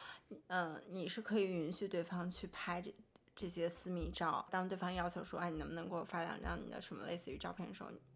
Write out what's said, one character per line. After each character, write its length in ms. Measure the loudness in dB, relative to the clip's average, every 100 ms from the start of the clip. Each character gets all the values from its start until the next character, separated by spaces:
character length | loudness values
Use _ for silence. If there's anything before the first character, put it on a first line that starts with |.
| -10 -12 -12 -14 0
嗯， 340 | 2 2 -2 -6
你 200 | -2 0
是 120 | -2
可 200 | 4 6
以 80 | 6
允 260 | 4 2
许 140 | 0 2
对 160 | 2
方 260 | 2 0 0
去 160 | -2 -6
拍 260 | -4 -2 -2
这， 140 | -2 -10 -20 -20 -16
这 160 | -6 -4
些 180 | 2 2
私 220 | 2 0
密 220 | 0 0
照， 360 | 2 4 4 2
当 180 | 2 2
对 80 | 2
方 160 | 2
要 160 | 4 2
求 140 | 0
说 160 | -4 0
，“哎， 80 | 0
你 80 | 0
能 100 | -2
不 60 |
能 160 | -2 0
给 60 | -2
我 80 |
发 180 | 0 0
两 180 | 0 -2
张 240 | -2 -2
你 60 | -4
的 100 | -6
什 160 | -6 -6
么 120 | -2
类 100 | -2
似 140 | -4
于 60 | -4
照 120 | -4
片” 160 | -4 -6
的 60 |
时 80 | -6
候， 80 | -8 -10 -14